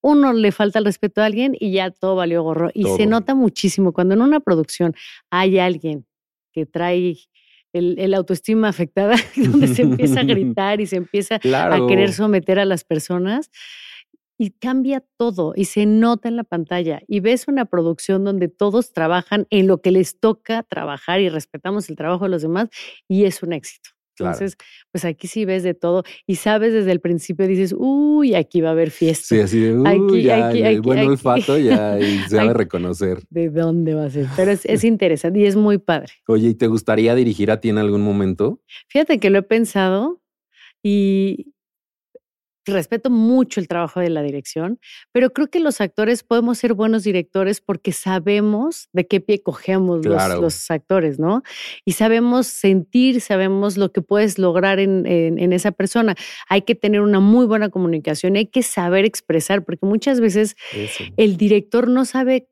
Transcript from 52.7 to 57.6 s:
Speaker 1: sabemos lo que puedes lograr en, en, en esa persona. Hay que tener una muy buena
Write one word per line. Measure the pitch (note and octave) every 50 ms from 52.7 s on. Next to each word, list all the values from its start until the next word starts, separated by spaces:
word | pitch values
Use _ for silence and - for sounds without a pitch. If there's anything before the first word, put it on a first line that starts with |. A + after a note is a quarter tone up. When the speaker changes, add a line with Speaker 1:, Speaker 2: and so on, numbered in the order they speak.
| F#3+ F#3+ E3 _ _ B3 B3+ C4 B3+ B3
Speaker 1:
sabemos | - - G3+ F#3 F#3+ F#3+ G3 G3 G3+ G#3 F#3+ G3
lo | G3+ F#3
que | _ G3+
puedes | E3 _ G3 G#3 G#3+ G#3+ F3 -
lograr | F#3 F3+ E3 F3+ F#3 G3 G3 F#3+
en, | G3 G3 G3 F#3+ F3
en, | - F3+ E3+ E3 E3 E3 -
en | F3 F3+
esa | F3+ F3+ - G#3 F3+
persona. | _ G3 G3 - A#3 A3+ A3 F#3 - - - - - - _
Hay | F#3+ G3
que | G3 - -
tener | F#3 - G#3 G#3+ G#3
una | G#3 G#3 G3+ F#3+
muy | G3 G3+ A3 B3 B3 A3
buena | G#3+ A3